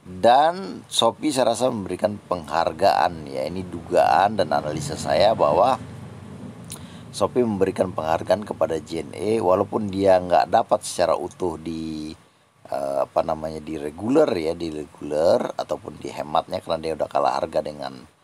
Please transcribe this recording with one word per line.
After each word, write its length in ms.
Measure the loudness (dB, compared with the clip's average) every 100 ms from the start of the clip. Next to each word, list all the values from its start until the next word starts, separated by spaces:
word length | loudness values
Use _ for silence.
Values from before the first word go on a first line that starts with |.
| -14
Dan 760 | 0 6 6 6 2 -8 -12 -6
Shopee 480 | 0 0 2 -2 2
saya 220 | 2 2
rasa 100 | 0
memberikan 480 | 0 -6 0 -2 -2
penghargaan, 1120 | -6 -6 -2 0 0 2 4 4 2 0 -8
ya, 160 | -6
ini 220 | -4 -6 -8
dugaan 720 | -10 0 4 6 6 4 2
dan 140 | 0 0
analisa 400 | -2 -6 -6 -6
saya 400 | 0 4 4 4
bahwa 400 | 4 4 4 2 -6 -16 -16 -18 -18 -16 -16 -16 -16 -16 -16 -18 -14
Shopee 320 | -2 0 2
memberikan 480 | 0 2 0 0 -2
penghargaan 540 | -2 -2 -2 0 -2 -2
kepada 320 | -2 -2 -2
J 320 | -6 -8 -8
N 20 | -6
E 240 | -2 2
walaupun 480 | 4 4 2 -2 -4
dia 320 | 0 4 4
nggak 260 | 4 2 4
dapat 320 | 2 2 -2 -2
secara 320 | -2 0 0
utuh 400 | -2 -4 -4 -4
di, 560 | -8 -6 -6 -6 -10 -14 _ _ _ _ -8
eh, 280 | -6 -2 -2
apa 160 | 0 0
namanya, 400 | 0 -4 -6 -8
di 160 | -8 -8
reguler, 560 | -8 -6 2 4 4
ya, 240 | 2 -2 -4
di 160 | -6
reguler 720 | -6 -10 -12 -4 2 4 4 2 -6
ataupun 400 | -6 -6 -8 -12
di 80 | -12
hematnya 560 | -8 -2 -2 -2 -8
karena 160 | -4 -6
dia 140 | -4 -4
udah 140 | -2
kalah 320 | 0 0 0
harga 160 | -2 -4
dengan 400 | -4 -10 -12 -12 -20 _